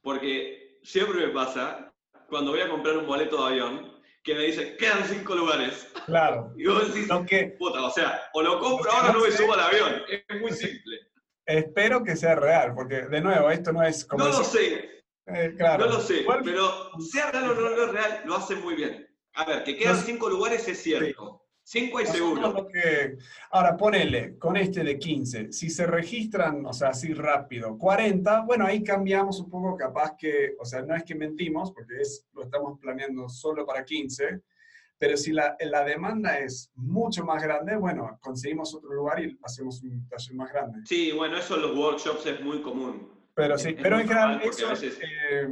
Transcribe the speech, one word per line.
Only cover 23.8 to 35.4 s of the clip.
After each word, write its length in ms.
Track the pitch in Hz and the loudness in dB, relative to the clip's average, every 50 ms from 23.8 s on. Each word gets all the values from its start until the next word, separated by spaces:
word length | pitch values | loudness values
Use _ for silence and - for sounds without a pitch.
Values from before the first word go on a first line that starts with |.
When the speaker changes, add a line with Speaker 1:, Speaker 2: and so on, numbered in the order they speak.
| 202 214 202 180 160 139 123 117 - - - - | 4 4 6 4 4 4 2 0 -2 -4 -10 -4
Speaker 2:
con 180 | - 165 185 | -2 0 2
este 260 | 196 185 - - 175 151 | 2 2 2 0 -2 0
de 140 | 143 139 | -2 -2
quince, 560 | 139 - 165 151 131 123 120 117 110 107 - - | -4 -2 -2 -2 -2 -2 -4 -6 -8 -8 -8 -8
si 160 | - 165 160 | -6 -6 -6
se 160 | - - 175 | -2 0 0
registran, 800 | 165 165 170 165 - 233 233 214 - - 190 170 156 147 143 139 | 2 2 0 0 -2 -4 -4 -4 -2 0 0 0 0 0 -4 -6
o 80 | - 123 | -8 -4
sea, 160 | - 143 135 | 0 0 0
así 240 | 127 - 165 160 156 | 2 0 -4 -4 -4
rápido, 640 | 143 147 151 143 139 - - 127 117 113 110 110 | -2 0 2 2 0 0 -6 -8 -6 -6 -6 -6
cuarenta, 640 | - 170 190 196 208 220 208 196 180 180 208 214 226 | 0 2 4 4 6 4 4 2 4 4 4 4 4
bueno, 240 | 220 233 247 226 196 | 4 4 2 4 4
ahí 180 | 190 214 214 214 | 2 2 0 0
cambiamos 560 | - 196 196 196 190 190 196 196 190 185 - | 0 0 0 2 2 2 2 2 0 -2 -6
un 100 | 175 - | -8 -8
poco, 280 | 180 180 185 185 - | -6 -4 -4 -4 -2
capaz 380 | - - 131 - 160 151 156 - | -2 -4 -4 0 -2 -2 -2 -2
que, 380 | - 160 156 147 143 139 135 - - | -4 -4 0 2 2 0 0 -2 -8
o 60 | 123 | -10
sea, 160 | 123 127 131 | -8 -6 -6
no 140 | 135 147 165 | -4 -2 -4
es 80 | 165 165 | -4 -4
que 100 | 170 160 | -6 -8
mentimos, 560 | 151 156 151 156 - 175 160 151 165 190 185 | -6 -6 -6 -4 -6 -4 -4 -2 -4 -4 -6
porque 300 | - - - - - - | -10 -14 -16 -14 -4 -4
es, 240 | 139 - - - _ _ _ | -4 -4 -4 -12 _ _ _
lo 100 | 139 127 | -14 -10
estamos 360 | 127 139 151 190 - 143 - | -4 -4 -4 -4 -4 -8 -10
planeando 500 | 135 131 127 131 135 135 131 127 127 123 | -10 -8 -8 -6 -6 -6 -6 -8 -8 -10
solo 340 | - - - 156 151 151 139 | -14 -6 -4 -4 -4 -4 -4
para 200 | - 131 131 131 | -4 -6 -6 -6
quince, 560 | - 156 156 139 127 123 - 139 151 190 185 _ _ _ _ _ - _ - _ _ _ | -6 -6 -6 -6 -6 -4 -4 -4 -4 -4 -8 _ _ _ _ _ -20 _ -20 _ _ _
pero 180 | _ 147 143 147 | _ 0 2 2
si 160 | 147 - 160 | 2 0 0
la, 240 | 156 151 | 0 2